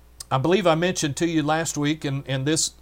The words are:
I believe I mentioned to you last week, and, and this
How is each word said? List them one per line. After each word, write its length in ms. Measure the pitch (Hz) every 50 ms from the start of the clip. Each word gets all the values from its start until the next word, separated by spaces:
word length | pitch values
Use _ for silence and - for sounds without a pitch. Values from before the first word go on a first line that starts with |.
| - - - - - -
I 80 | 127 135
believe 260 | 135 156 185 214 190
I 80 | 175 160
mentioned 420 | 160 175 185 180 - - 151 135
to 100 | - 170
you 160 | 170 170 156 143
last 340 | 147 156 160 165 - -
week, 260 | 151 147 147 156 156 -
and, 200 | 147 135 139 139
and 200 | - 135 135 131
this 240 | 147 160 156 - - - -